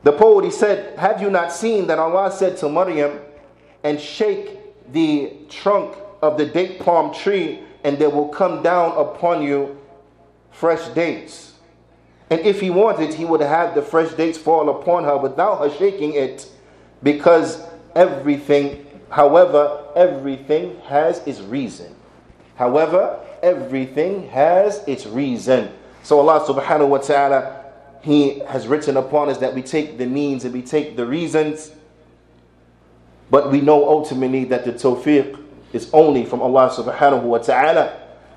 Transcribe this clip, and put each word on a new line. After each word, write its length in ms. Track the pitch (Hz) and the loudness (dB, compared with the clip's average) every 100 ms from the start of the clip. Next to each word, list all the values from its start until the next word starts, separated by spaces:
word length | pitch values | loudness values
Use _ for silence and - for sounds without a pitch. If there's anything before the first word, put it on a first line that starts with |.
The 80 | - | 2
poet, 320 | - 220 202 | 6 6 6
he 60 | 180 | 2
said, 440 | - 208 190 - - | 0 0 0 -4 -2
"Have 200 | 185 214 | -2 0
you 120 | 202 | -2
not 200 | 185 170 | -2 -4
seen 360 | - 226 214 170 | -4 -2 -2 0
that 100 | 160 | -2
Allah 320 | 165 180 196 | 0 0 -2
said 260 | 190 190 180 | -2 -4 -2
to 120 | 147 | -4
Maryam, 500 | 156 185 151 147 147 - - _ _ _ _ | -2 -2 -2 -2 -4 -18 -20 _ _ _ _
'And 160 | 151 147 | -6 -6
shake 600 | - - 214 196 - - - - - | -8 -4 -2 -2 -10 -18 -20 -20 -8
the 400 | 143 160 147 131 - - | -2 0 0 -4 -12 -20
trunk 460 | - 196 202 - - - - | -6 0 0 -2 -14 -20 -2
of 160 | 151 151 | -2 0
the 80 | |
date 340 | 147 170 185 - | -2 -2 -4 -2
palm 320 | 180 170 151 | 0 2 0
tree, 500 | - 196 196 160 - - - | -4 -2 -2 -4 -8 -16 -6
and 140 | 147 143 | -4 0
there 140 | 151 | 0
will 160 | 147 147 | 0 -4
come 340 | - 185 160 | -2 -2 0
down 320 | 180 180 165 | 0 2 0
upon 460 | 151 147 - 175 165 | 0 -4 -2 -2 -2
you 340 | 143 143 139 - - - _ _ _ _ _ | -2 -2 -4 -10 -20 -20 _ _ _ _ _
fresh 360 | - 165 160 - | -2 0 0 -4
dates?'" 640 | 151 165 104 - - - _ _ _ _ _ _ _ _ | -4 -4 -6 -12 -20 -20 _ _ _ _ _ _ _ _
And 100 | 160 | 0
if 200 | 202 196 | 0 0
he 80 | 185 | 0
wanted, 460 | 175 220 185 156 | 2 2 2 -4
he 100 | 156 | -4
would 160 | 165 160 | -2 0
have 320 | 143 160 170 | 2 0 0
the 80 | 147 | -2
fresh 320 | 143 160 160 | 0 0 0
dates 240 | - 165 156 | -2 -4 -2
fall 320 | 156 160 151 | 0 2 2
upon 360 | 123 180 175 | -2 -2 0
her 120 | 151 139 | 0 0
without 400 | 135 131 196 190 | -2 0 0 0
her 100 | 147 | -4
shaking 420 | 147 196 196 151 | 0 -2 -2 -4
it, 320 | 147 131 - - - _ _ _ _ | -2 -4 -8 -20 -20 _ _ _ _
because 600 | 135 147 175 165 139 - - - - | -2 2 4 4 2 -8 -16 -20 -6
everything, 920 | 165 175 135 143 139 - 143 143 - - - - | 2 2 2 -2 -4 2 0 0 -8 -18 -20 -6
however, 680 | - 147 165 180 147 147 - - | 2 6 6 6 4 2 -4 -4
everything 840 | 165 180 139 139 131 - 156 180 - | 2 2 0 -8 -10 -2 -2 -4 -12
has 400 | - 143 160 - | -2 0 0 -2
its 160 | 143 110 | -8 -12
reason. 540 | 98 131 117 90 85 - _ _ _ _ _ - | -8 -6 -8 -10 -20 -20 _ _ _ _ _ -2
However, 600 | 123 147 160 180 - - - - | 0 2 2 2 0 -6 -14 0
everything 880 | 180 156 135 135 131 147 175 196 98 | 0 0 -4 -6 -4 -4 -2 -4 -6
has 540 | 123 156 180 208 196 | 0 4 4 2 -2
its 220 | - 196 107 | -8 -8 -6
reason. 640 | 117 139 117 98 127 101 - - - | -4 -4 -4 0 0 0 -14 -20 -20
So 160 | - 147 | 2 4
Allah 260 | 151 160 | 6 4
subhanahu 440 | - 139 - 151 143 | 2 -4 -2 2 2
wa 100 | 135 | 2
ta'ala, 640 | - 143 139 139 - - - - - - | 0 0 2 0 -2 -14 -20 -20 -20 -14
He 420 | 151 147 139 - - | 0 2 2 -2 -8
has 200 | 127 110 | -8 -2
written 300 | 151 147 131 | -2 0 -2
upon 320 | 131 147 143 | 0 0 0
us 100 | 131 | -2
that 160 | 127 | -4
we 80 | 127 | -6
take 340 | 127 156 147 - | -4 -4 -4 -8
the 80 | |
means 400 | 127 135 143 131 | -4 -2 -4 -4
and 80 | 127 | -6
we 80 | 127 | -10
take 340 | 123 156 147 | -4 -4 -4
the 120 | 117 117 | -6 -4
reasons, 640 | 151 160 156 151 147 - - _ _ _ _ _ _ _ _ _ _ _ _ _ _ _ | -4 -2 0 -2 -6 -14 -20 _ _ _ _ _ _ _ _ _ _ _ _ _ _ _
but 180 | 139 139 | 2 4
we 120 | 139 | 2
know 220 | 143 151 143 | 4 4 4
ultimately 560 | 156 151 131 131 131 | 2 0 -4 -2 -2
that 180 | 127 123 | -2 -4
the 100 | 120 | -4
tawfiq 640 | 120 135 120 151 147 - - - - - | -2 0 0 2 2 2 -10 -20 -20 -10
is 160 | 117 - | -8 2
only 320 | 156 156 135 | 4 4 4
from 160 | 113 123 | -2 -4
Allah 300 | 127 131 127 | 2 4 4
subhanahu 540 | - 117 - 143 131 | 0 -6 2 2 4
wa 160 | 120 117 | 0 0
ta'ala. 540 | - 127 151 165 139 - - - - | 2 2 4 2 0 -6 -20 -20 -20